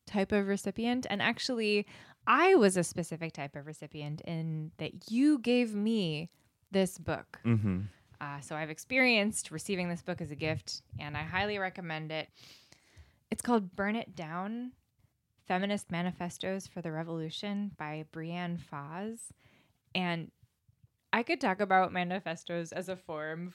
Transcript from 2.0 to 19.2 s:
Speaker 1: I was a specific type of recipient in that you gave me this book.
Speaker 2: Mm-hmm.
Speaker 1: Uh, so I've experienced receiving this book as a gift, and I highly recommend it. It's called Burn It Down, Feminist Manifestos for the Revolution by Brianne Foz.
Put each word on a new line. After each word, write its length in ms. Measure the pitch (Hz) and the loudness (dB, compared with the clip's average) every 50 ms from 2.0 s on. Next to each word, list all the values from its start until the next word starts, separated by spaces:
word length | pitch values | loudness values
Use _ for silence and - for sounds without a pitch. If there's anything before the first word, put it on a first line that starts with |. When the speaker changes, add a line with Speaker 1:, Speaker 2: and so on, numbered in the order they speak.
| - - - _ _ | -20 -20 -20 _ _
Speaker 1:
I 300 | - 233 277 339 381 381 | 4 6 8 8 10 10
was 220 | 302 214 196 190 185 | 10 10 8 8 6
a 60 | 170 | 2
specific 500 | - - 180 170 - 160 156 170 160 - | 0 -2 -4 -6 -4 -6 -6 -8 -8 -6
type 220 | - 143 143 - | -6 -8 -8 -8
of 120 | 147 139 151 | -10 -12 -12
recipient 540 | 156 - 156 147 - 156 147 147 151 160 | -14 -14 -14 -12 -10 -8 -8 -6 -8 -8
in 500 | - - 170 160 160 160 160 156 156 156 - - | -6 -6 -4 -4 -2 -2 -4 -4 -6 -8 -8 -8
that 340 | 156 - - 180 - - | -8 -8 -8 -10 -8 -4
you 260 | 220 240 277 302 302 247 | 0 4 4 4 4 4
gave 360 | 220 233 247 247 247 220 214 | 4 4 4 4 4 2 0
me 540 | 202 208 220 233 214 190 165 151 147 165 - - _ _ _ _ _ _ _ | 0 0 2 2 2 2 0 0 -2 -4 -8 -12 _ _ _ _ _ _ _
this 260 | - 196 190 180 - - | 2 2 2 2 0 -4
book. 420 | 160 - 156 - - - - - - | -6 -4 -4 -4 -6 -10 -16 -2 2
Speaker 2:
Mm-hmm. 360 | 117 117 110 107 101 92 90 101 98 - _ _ _ - - | 2 4 4 4 2 2 0 -2 -6 -10 _ _ _ -14 -12
Speaker 1:
Uh, 200 | 147 143 143 143 | -10 -10 -10 -10
so 140 | 139 - 165 | -10 -8 -6
I've 140 | 151 160 151 | -6 -6 -6
experienced 800 | 156 - - - 254 262 254 247 233 214 202 220 208 - - - | -8 -10 -8 0 2 4 6 6 6 6 4 2 0 -2 -4 -6
receiving 360 | 156 156 - - 196 180 180 175 | -8 -6 -4 -2 -2 -2 0 -2
this 140 | 175 170 | -4 -4
book 180 | - - 175 - | -4 -6 -6 -4
as 120 | 165 143 | -6 -6
a 40 | 147 | -6
gift, 460 | 139 160 156 156 151 - - - - - _ - 160 | -4 -2 -2 -2 -2 -4 -8 -10 -10 -12 _ -12 -10
and 160 | 151 147 151 | -8 -6 -6
I 60 | 147 156 | -6 -6
highly 340 | 160 170 185 202 208 208 202 | -2 -2 0 0 0 -2 -2
recommend 520 | 190 185 180 196 180 165 160 156 156 156 | -4 -4 -6 -6 -8 -6 -6 -6 -6 -6
it. 160 | 156 156 - - _ - - - - - _ _ - _ _ _ _ - - - _ _ _ _ | -6 -6 -6 -8 _ -20 -20 -20 -20 -20 _ _ -20 _ _ _ _ -20 -20 -20 _ _ _ _
It's 120 | 220 - - | -6 -4 0
called 320 | 233 240 220 196 180 - | 2 2 2 2 0 -2
Burn 200 | - 196 202 214 | -2 -2 -2 -2
It 200 | 233 - - 185 | -2 -6 -8 -10
Down, 560 | - 165 156 165 180 190 208 226 240 247 254 262 _ _ _ _ _ _ _ _ _ _ _ _ _ _ - | -10 -10 -6 -6 -6 -6 -6 -6 -8 -8 -10 -12 _ _ _ _ _ _ _ _ _ _ _ _ _ _ -2
Feminist 440 | 185 180 196 202 208 202 - - | 0 0 2 0 -2 -2 -4 -4
Manifestos 720 | 175 170 175 180 175 - 175 175 - - - 185 190 190 185 | -4 -2 -2 -2 -2 -4 -6 -8 -6 -6 -4 -4 -4 -4 -6
for 160 | - - 180 | -8 -10 -8
the 100 | 165 170 | -6 -4
Revolution 800 | 156 160 165 165 165 165 160 160 - - - 208 202 202 208 202 - - | -4 -4 -4 -4 -4 -4 -6 -6 -6 -6 -6 -4 -4 -4 -4 -4 -6 -8
by 280 | 156 151 151 156 156 - | -8 -6 -6 -8 -8 -10
Brianne 460 | - 165 160 165 170 175 180 170 175 165 | -10 -8 -8 -6 -6 -4 -4 -4 -4 -6
Foz. 600 | - - 160 143 143 147 160 180 202 220 226 233 | -8 -10 -10 -10 -10 -10 -8 -8 -8 -8 -10 -10